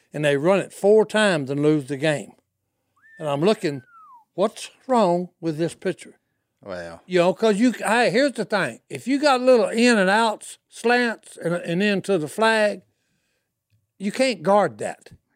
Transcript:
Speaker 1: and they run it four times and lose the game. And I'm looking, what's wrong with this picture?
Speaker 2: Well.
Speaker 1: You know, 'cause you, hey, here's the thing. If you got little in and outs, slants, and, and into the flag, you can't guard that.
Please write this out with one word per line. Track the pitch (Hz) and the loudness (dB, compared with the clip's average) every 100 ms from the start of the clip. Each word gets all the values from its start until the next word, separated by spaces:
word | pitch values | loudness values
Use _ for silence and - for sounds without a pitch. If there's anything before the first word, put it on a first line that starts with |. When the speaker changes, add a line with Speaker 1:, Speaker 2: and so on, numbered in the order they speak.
| _ | _
Speaker 1:
and | 147 | -2
they | 147 139 | 0 2
run | 160 196 | 2 0
it | - | -2
four | - 196 220 208 | -2 4 4 4
times | 214 208 160 131 | 2 2 0 -2
and | 143 | 0
lose | 147 151 131 | 2 2 -2
the | 139 | -4
game. | 156 139 - - _ _ _ _ _ _ _ - | -2 -2 -6 -20 _ _ _ _ _ _ _ -10
And | 156 | -6
I'm | 139 | 0
looking, | 185 214 165 143 - - 1077 - _ - | 0 0 -4 -6 -12 -20 -20 -20 _ -4
what's | 214 - - _ - | -4 -4 -20 _ -2
wrong | 240 185 175 180 _ | 2 2 0 -4 _
with | 165 151 | -6 -4
this | 165 | -6
picture? | - 190 - - - _ _ _ _ | -6 -8 -8 -12 -20 _ _ _ _
Speaker 2:
Well. | 101 90 85 82 - | -14 -12 -12 -16 -2
Speaker 1:
You | 180 | 0
know, | 175 | 2
'cause | 180 220 202 | 2 0 2
you, | 247 | 0
hey, | 202 190 233 208 | 0 0 2 2
here's | 208 285 | 2 0
the | 226 196 | -2 -4
thing. | 202 143 113 - | -2 -2 -6 -14
If | 127 233 | -10 -4
you | 277 | 0
got | 294 254 | 2 2
little | 254 240 180 | 4 4 4
in | 220 247 220 | 2 4 4
and | 185 | 4
outs, | 214 226 208 - - _ | 2 2 -2 -10 -20 _
slants, | - 233 240 240 - - - | -4 0 2 0 -4 -12 -8
and, | 170 175 | -4 -4
and | 170 170 | -4 -2
into | 208 190 - 190 | 0 0 -2 -2
the | 151 | -2
flag, | - 220 220 208 196 - _ _ _ _ _ _ _ _ _ _ - | -2 0 2 0 -2 -14 _ _ _ _ _ _ _ _ _ _ -10
you | 196 | -6
can't | 254 262 185 | -2 -2 0
guard | 160 202 170 107 | 2 2 2 -2
that. | 101 - - - _ | -10 -10 -18 -20 _